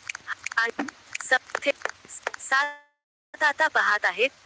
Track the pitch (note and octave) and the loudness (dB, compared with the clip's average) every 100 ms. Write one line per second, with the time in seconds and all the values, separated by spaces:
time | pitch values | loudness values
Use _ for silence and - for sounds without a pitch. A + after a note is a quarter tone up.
0 | - - - - - - A#3 - C#4+ - | -14 -12 -12 -10 -6 -2 -2 -2 -8 -12
1 | - - - B3+ - - C#4+ - - - | -10 -2 2 2 0 -4 -2 -2 -6 -8
2 | - - - - - C4+ D4 D4 D4 _ | -2 -2 -2 -2 2 2 0 -6 _ _
3 | _ _ _ - D4+ - D#4 A#3 G3+ G#3 | _ _ _ 0 0 2 2 2 2 2
4 | G3+ F3+ C4 - | 2 2 0 -2